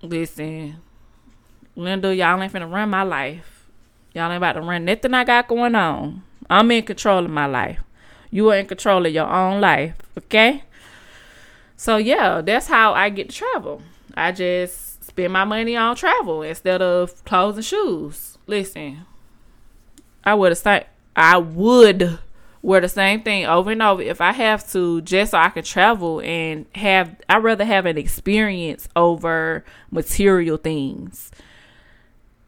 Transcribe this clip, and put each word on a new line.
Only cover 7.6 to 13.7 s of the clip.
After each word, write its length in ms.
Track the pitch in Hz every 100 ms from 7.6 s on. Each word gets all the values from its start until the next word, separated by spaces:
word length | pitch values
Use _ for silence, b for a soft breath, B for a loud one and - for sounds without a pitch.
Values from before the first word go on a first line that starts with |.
| - 170 - b b b b
You 200 | 190 214
are 80 | 196
in 80 | 196
control 400 | 185 214 190 170
of 80 |
your 140 | 156 -
own 340 | 185 185 202
life, 340 | 190 147 160 - - -
okay? 460 | - 220 233 277 - b b b b b b b b b b b
So, 200 | - 214
yeah, 440 | 220 320 202 165
that's 260 | 165 240 -
how 260 | 254 220
I 160 | 151 208
get 200 | 196 -
to 60 | -
travel. 460 | 480 453 151